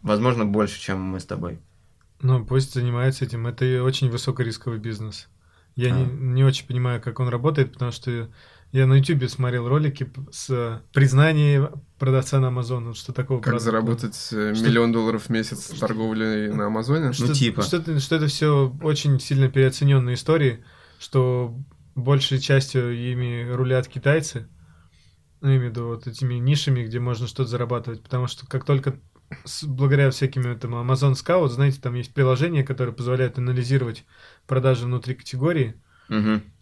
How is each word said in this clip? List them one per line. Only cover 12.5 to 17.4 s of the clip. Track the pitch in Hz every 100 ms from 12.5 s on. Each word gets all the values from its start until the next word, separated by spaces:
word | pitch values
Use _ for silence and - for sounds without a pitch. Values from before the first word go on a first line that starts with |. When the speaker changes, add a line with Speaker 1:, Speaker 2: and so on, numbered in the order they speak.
| 123 120 127 117
Speaker 2:
вот | 113
что | -
такого | 131 131 131
Speaker 3:
Как | 113
Speaker 2:
продукта. | 120
Speaker 3:
заработать, | 113 110 110 117 117 - -
э, | 110 107
Speaker 2:
Что | 107
Speaker 3:
миллион | 113 117 117
долларов | 117 113 113
в | -
месяц | 113 110 104 -
Speaker 2:
что | - 110
Speaker 3:
торговлей | 110 110 110 110 107 107
на | 107 104
Амазоне? | 110 113 151 147
Speaker 2:
что | 131 123
Speaker 1:
Ну, |
типа. | 143